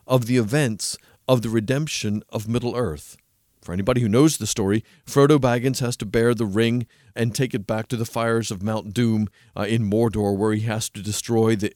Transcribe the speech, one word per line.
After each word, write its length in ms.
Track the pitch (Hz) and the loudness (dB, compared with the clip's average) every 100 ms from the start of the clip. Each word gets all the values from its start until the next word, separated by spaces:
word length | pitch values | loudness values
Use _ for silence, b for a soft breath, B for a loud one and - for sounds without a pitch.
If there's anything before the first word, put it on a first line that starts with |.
| b | b
of 200 | 127 113 | 0 2
the 100 | 123 | 0
events 600 | 107 143 135 107 - - b b - | 2 0 0 -2 -8 -10 b b 0
of 140 | 127 | 0
the 80 | 113 | 2
redemption 760 | 113 104 135 156 - 107 104 - | -2 0 -2 -2 -4 -4 -4 -4
of 180 | 110 107 | -8 -2
Middle-earth. 720 | 117 120 117 110 71 - - _ _ _ _ | -2 -2 -4 -4 -6 -12 -20 _ _ _ _
For 120 | - | -8
anybody 260 | 90 98 123 | -4 0 2
who 80 | 117 | 4
knows 300 | 113 156 - | 6 4 2
the 100 | 107 | -4
story, 380 | - 98 107 - b - | -2 2 0 -2 b -2
Frodo 320 | 143 143 151 | 4 6 6
Baggins 440 | 127 120 127 127 | 4 2 0 -2
has 160 | 120 - | -4 -4
to 80 | 104 | -2
bear 280 | 117 117 | 2 2
the 120 | 113 110 | 2 0
ring 420 | 98 117 120 117 b b | 0 2 0 -4 b b
and 220 | - 113 101 | -4 -2 -2
take 180 | 127 | -2
it 140 | 120 98 | -4 -4
back 220 | 110 113 | -6 -4
to 80 | 117 | -6
the 80 | 113 | -4
fires 440 | 117 117 117 107 | -2 0 0 -2
of 140 | 98 | -6
Mount 300 | 101 110 104 | -4 -4 -4
Doom, 340 | 101 120 110 104 b b - | 0 0 2 -2 b b -6
uh, 60 | |
in 260 | 101 113 104 | -2 0 2
Mordor, 480 | 107 117 107 101 98 | 2 2 0 0 0
where 160 | 107 | 0
he 80 | 107 | 0
has 280 | 113 110 - | -2 -4 -6
to 100 | 104 | -8
destroy 560 | 98 104 - 113 110 110 | -6 -6 0 2 4 2
the 160 | 104 | -2